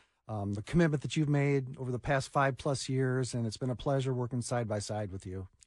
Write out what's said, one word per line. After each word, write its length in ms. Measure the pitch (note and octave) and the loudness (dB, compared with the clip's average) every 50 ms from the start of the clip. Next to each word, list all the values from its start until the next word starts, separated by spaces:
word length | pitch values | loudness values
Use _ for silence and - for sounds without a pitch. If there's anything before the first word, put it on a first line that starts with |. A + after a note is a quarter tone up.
| _ _ _ _ _ | _ _ _ _ _
um, 280 | - A2 G#2 G2+ G2+ G2+ | -8 -6 -4 -2 -2 -2
the 80 | G#2+ | -4
commitment 400 | G#2+ - - E3+ E3+ D#3+ D3+ C3+ | -4 2 4 4 6 6 4 0
that 140 | - A#2 - | -2 -2 0
you've 120 | D#3+ D3+ C#3 | 2 2 4
made 480 | D3 C#3+ C#3 C#3+ C#3+ C#3 C3 B2+ C3+ C3 | 4 4 4 4 2 2 0 -2 -8 -8
over 140 | C3 B2 | -4 -4
the 80 | B2 A#2+ | -4 -4
past 320 | - C#3+ C#3+ C3+ - - | 0 0 0 0 0 0
five 260 | - D3 C#3 C3+ B2 - | 2 2 2 2 2 0
plus 300 | - D#3+ C3+ - - - | -2 -2 -2 -2 -2 0
years, 460 | C3 C3 C3+ B2+ B2+ C3 B2+ A2+ - | 0 2 2 2 2 0 0 0 -2
and 120 | A#2+ A#2 | -2 -2
it's 100 | A2+ G#2 | -2 -2
been 140 | - C3+ B2+ | -4 -4 -4
a 60 | B2 | -4
pleasure 360 | - - D3+ C#3 C#3 B2+ C3+ | -2 0 0 0 2 2 0
working 300 | B2+ B2 B2 A#2+ C3 B2 | 0 0 -2 -2 -2 -4
side 240 | A#2 - B2+ A#2+ A#2+ | -2 0 -2 -2 0
by 140 | G2+ G#2+ G#2 | 0 -2 -2
side 320 | G2+ - A2 G#2 G#2+ F#2+ | -2 -2 -4 -4 -4 -4
with 140 | G2 F#2+ - | -6 -8 -8
you. 200 | F#2+ F2+ F#2+ F#2 - - _ - | -8 -8 -8 -8 -10 -14 _ -20